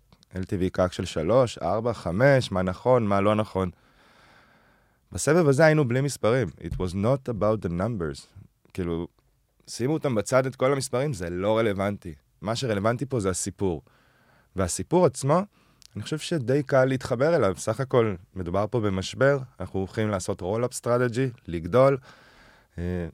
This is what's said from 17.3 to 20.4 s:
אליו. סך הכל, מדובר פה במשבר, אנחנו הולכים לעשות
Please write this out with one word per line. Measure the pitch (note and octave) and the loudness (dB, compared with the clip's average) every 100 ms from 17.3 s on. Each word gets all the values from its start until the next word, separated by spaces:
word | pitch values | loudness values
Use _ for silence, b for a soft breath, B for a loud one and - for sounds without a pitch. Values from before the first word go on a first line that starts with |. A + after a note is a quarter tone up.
| E3+ | 2
אליו. | G2 F2+ | 2 0
סך | - A2 | -4 -4
הכל, | C3 B2+ A2 F2 - | 0 2 2 -2 -10
מדובר | F#2 E2+ F#2+ G#2 | -10 -2 -2 0
פה | B2 | 0
במשבר, | G#2 F#2+ - G#2+ C3+ C#3+ B2+ - | 0 -2 -4 0 2 2 -4 -12
אנחנו | F#2 G2 | -8 -6
הולכים | F#2+ - G#2+ | -4 -4 -2
לעשות | F#2+ - F#2+ | -2 -4 -6